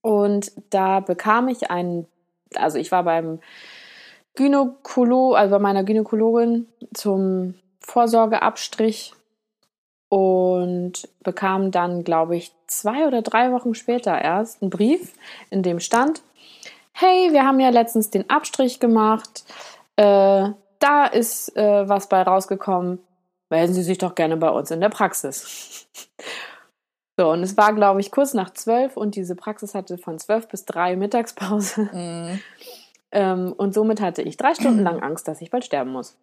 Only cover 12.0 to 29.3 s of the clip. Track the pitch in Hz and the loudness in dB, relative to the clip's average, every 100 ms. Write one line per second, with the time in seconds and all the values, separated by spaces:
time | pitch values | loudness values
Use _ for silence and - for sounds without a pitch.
12 | 170 165 165 170 170 _ - - 208 254 | -2 0 0 -4 -8 _ -12 -6 -4 -2
13 | 311 240 220 226 254 247 247 226 - 240 | 0 0 0 2 2 0 -4 -6 -4 -4
14 | 233 160 156 185 226 - 196 180 214 349 | -2 -2 0 -2 -4 -6 -8 0 2 2
15 | - _ - - - 196 180 170 - 233 | -2 _ -20 -20 -6 -2 -2 -4 0 0
16 | 285 311 _ _ - - - - _ - | 2 -2 _ _ -20 -20 -20 -20 _ 2
17 | 370 370 370 294 269 269 262 240 233 226 | 4 6 6 6 4 4 6 6 4 0
18 | 214 190 - 294 302 - 254 254 240 226 | 0 -4 0 -2 -2 -2 -2 2 4 4
19 | 214 220 - - _ - - - _ - | 4 2 -4 -20 _ -20 -20 -20 _ 4
20 | 208 196 196 196 196 202 _ _ 277 294 | 6 6 6 4 0 -6 _ _ 2 4
21 | 285 - 226 - - - 208 202 196 202 | 4 2 -2 -6 -8 0 2 2 2 -2
22 | 196 190 185 190 190 196 - 180 180 180 | 2 2 4 2 0 -6 -2 -2 -2 -6
23 | _ _ _ _ _ 160 175 185 175 185 | _ _ _ _ _ 0 2 0 -2 -2
24 | 180 175 160 165 165 123 143 165 202 208 | -2 -2 -2 0 0 0 -4 -2 -2 0
25 | 190 - 139 - - - - - _ - | -4 -4 -10 -12 -14 -18 -18 -20 _ -20
26 | - - - - - - _ _ _ _ | -20 -20 -16 -14 -16 -20 _ _ _ _
27 | _ - 165 170 185 202 208 214 202 196 | _ 0 2 2 0 4 4 6 4 2
28 | 196 - 277 226 185 - - 240 269 262 | 0 0 0 0 -4 -8 -2 0 0 -4
29 | 214 202 180 | -6 -6 -8